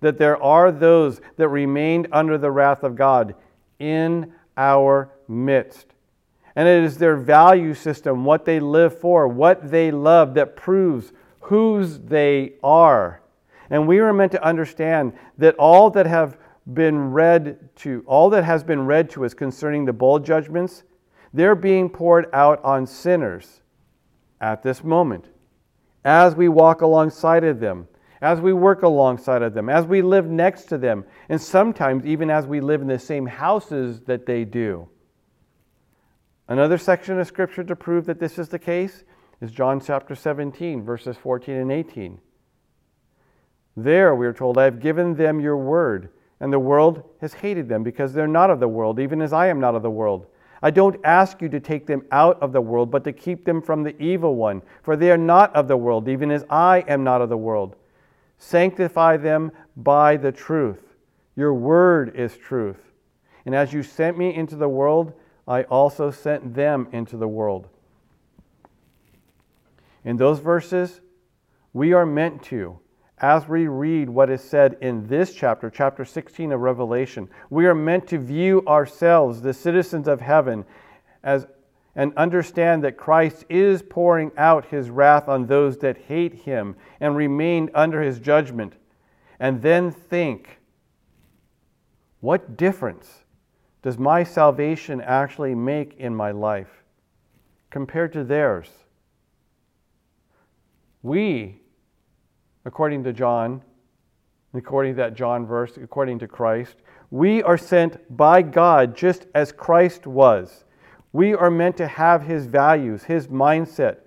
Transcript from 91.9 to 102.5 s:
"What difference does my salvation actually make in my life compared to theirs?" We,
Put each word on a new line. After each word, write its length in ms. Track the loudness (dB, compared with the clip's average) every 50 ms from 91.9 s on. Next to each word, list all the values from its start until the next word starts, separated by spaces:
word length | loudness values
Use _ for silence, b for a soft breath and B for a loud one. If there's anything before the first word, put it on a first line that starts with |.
| _ _ _ _ _ _
"What 360 | -4 -4 -4 -4 -4 -10 -6
difference 680 | -2 -2 -2 -2 -4 -8 -10 -10 -12 _ _ _ _ _ _ _ _ _ _ _ _ _ _ _ _
does 180 | _ -8 -6 -4
my 260 | 0 0 2 0 0
salvation 760 | -2 0 2 2 2 2 0 -4 -4 -6 -8 -10 -12 -12 -12
actually 540 | -6 -4 -2 -2 -2 -4 -8 -8 -8 -6 -6
make 420 | -4 -4 -4 -6 -6 -8 -10 _
in 180 | _ -12 -10 -8
my 180 | -6 -6 -8
life 520 | -6 -6 -6 -4 -6 -6 -8 -14 _ _ _ _ _ _ _ _ _ _ _ _ _ _ _ _ _ _ _ _
compared 420 | -14 -14 -12 -10 -6 -6 -6 -6
to 120 | -6 -10 -6
theirs?" 440 | -4 -2 -2 0 -2 -2 -4 -8 -16 _ _ _ _ _ _ _ _ _ _ _ _ _ _ _ _ _ _ _ _ _ _ _ _ _ _ _ _ _ _ _ _ _ _ _ _ _ _ _ _ _ _ _ _ _ _
We, 600 | -10 -6 -4 -4 -4 -4 -4 -6 -8 -12 -18 _ _ _ _ _ _ _ _ _ _ _ _ _ _ _ _ _ _ _